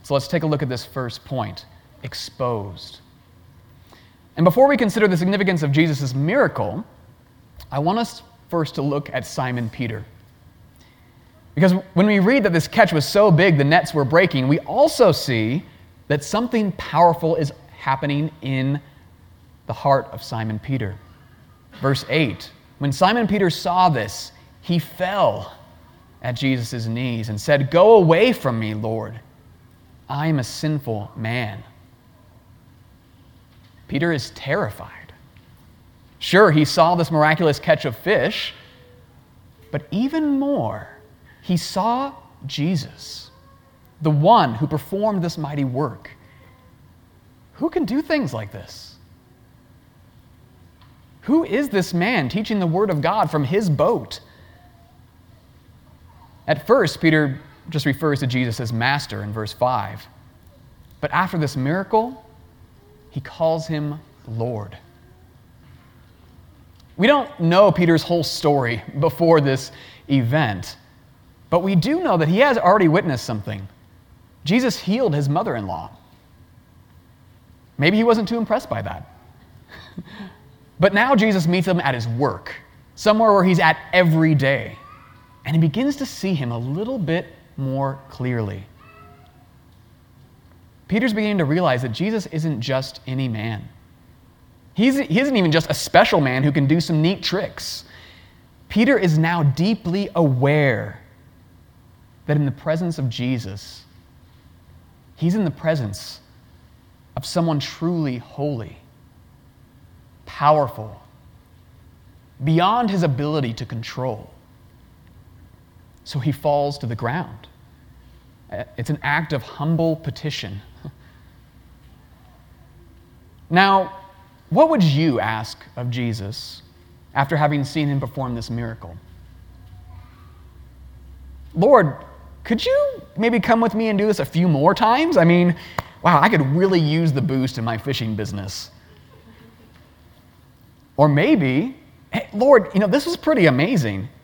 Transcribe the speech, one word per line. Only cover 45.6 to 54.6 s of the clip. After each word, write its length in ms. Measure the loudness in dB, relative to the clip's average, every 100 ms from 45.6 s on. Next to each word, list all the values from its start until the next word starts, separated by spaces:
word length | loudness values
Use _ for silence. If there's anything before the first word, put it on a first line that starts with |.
work. 460 | -4 -2 -6 -8 -20 -20 -20 -20 -20 -20 -20 _ -20 -20 _ _ _ _ _
Who 160 | -6 -4
can 140 | -2
do 180 | -2 -2
things 300 | -2 -2 -2
like 200 | -6 -10
this? 440 | -14 -16 -20 -20 -20 -20 -20 _ _ _ _ _ -20 _ _ -20 -20 _ -20 -20 -20 -20 _ -20 -20 -20 -14
Who 220 | 0 0
is 240 | 2 -2 0
this 240 | -2 -2
man 360 | -2 0 0 -2
teaching 320 | -4 -2 -2
the 60 | 0
word 240 | 0 0
of 100 | 0
God 300 | 0 0 0
from 140 | 0
his 240 | 0 0 0
boat? 520 | 2 2 0 -6 -16 -18 -20 -20 -20